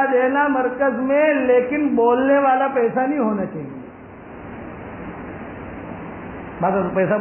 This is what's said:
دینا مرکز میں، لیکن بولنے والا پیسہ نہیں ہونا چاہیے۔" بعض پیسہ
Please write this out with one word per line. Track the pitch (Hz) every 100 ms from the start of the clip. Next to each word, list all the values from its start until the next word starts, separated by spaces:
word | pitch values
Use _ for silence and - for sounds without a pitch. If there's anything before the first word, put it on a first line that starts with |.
| 269
دینا | 247 254 285 294
مرکز | 262 247 254 277 226
میں، | 262 285 311
لیکن | 285 254 247 247 294 285
بولنے | 233 233 247 269 277
والا | 269 262 269
پیسہ | 262 226 254
نہیں | 262 302
ہونا | 220 202 185
چاہیے۔" | 156 135 131 123 - - - - - - - - - - - - - - - - - - - - - - - - - - -
بعض | 175 196 180
پیسہ | 190 180 208